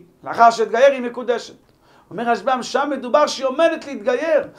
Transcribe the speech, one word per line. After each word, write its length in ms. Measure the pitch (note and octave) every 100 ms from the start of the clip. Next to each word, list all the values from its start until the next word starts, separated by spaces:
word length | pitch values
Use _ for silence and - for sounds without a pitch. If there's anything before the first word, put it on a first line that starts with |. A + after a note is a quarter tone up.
| - _
לאחר 260 | C3+ D#3+ A#3
שאתגייר 420 | A3+ G#3 A3+ C#4
היא 100 | C4
מקודשת. 680 | A#3+ A#3+ A#3 A#3 - - _ _ _ _ _
אומר 160 | E3+ A#3
רשב"ם, 340 | A3+ C4+ B3+
שם 260 | - B3+ D4
מדובר 360 | C4 B3 D4 D4
שהיא 200 | - C4
עומדת 400 | C#4 E4 D#4+ C#4
להתגייר, 640 | C#4 G#3 C4 D#4+ D4 F3